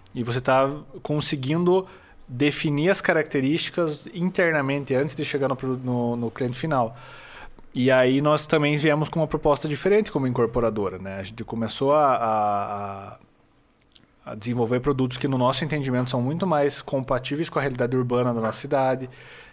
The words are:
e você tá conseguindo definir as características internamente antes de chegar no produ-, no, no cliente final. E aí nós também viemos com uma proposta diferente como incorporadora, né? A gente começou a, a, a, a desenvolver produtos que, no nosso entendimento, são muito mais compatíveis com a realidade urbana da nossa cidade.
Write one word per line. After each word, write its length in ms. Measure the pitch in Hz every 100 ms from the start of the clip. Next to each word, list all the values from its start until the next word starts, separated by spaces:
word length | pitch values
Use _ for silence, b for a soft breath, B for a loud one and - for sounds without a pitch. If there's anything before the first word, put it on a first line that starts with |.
| -
e 80 | 127
você 160 | 117 123
tá 300 | 127 131 139 147 - -
conseguindo 840 | - 151 - 147 127 165 180 185 185 B B B -
definir 640 | 123 147 135 160 143 165
as 100 | 190
características 1080 | - 160 147 143 131 165 - - 165 147 -
internamente 840 | 175 180 190 170 156 135 143 135
antes 200 | 127 156
de 100 | 156
chegar 240 | 143 139 135
no 80 | 131
produ-, 240 | 131 127
no, 340 | 127 123 120 120
no 140 | 117
cliente 280 | - 123 123
final. 380 | 160 139 117 123 B B B B B - -
E 160 | - 127
aí 300 | 127 127 135
nós 260 | 151 151 -
também 300 | 156 147 147
viemos 320 | 156 147 151
com 120 | 170
uma 60 | 151
proposta 420 | 151 151 143 156
diferente 420 | 143 190 202 214
como 160 | 147 131
incorporadora, 720 | 123 117 123 113 107 98 92
né? 200 | 95 98
A 40 |
gente 220 | 95 113
começou 500 | 110 117 110 - 135
a, 220 | 147 143 117
a, 920 | 113 107 104 101 104 101 101 98 101 - _ _ _ _ _ _ _ - _ _
a, 80 | 127
a 20 |
desenvolver 460 | 110 113 120 113 123
produtos 360 | 143 135 127 -
que, 120 | 139
no 100 | 131
nosso 260 | 123 131
entendimento, 460 | 156 151 135 123 127
são 100 | 127
muito 260 | 123 165 190
mais 360 | 151 143 -
compatíveis 640 | - 135 123 127 127 143 165
com 100 | 151
a 40 |
realidade 340 | 139 123 123 127
urbana 380 | 123 123 123
da 60 | 117
nossa 200 | 110 -
cidade. 480 | 139 139 131 127 127 B B B B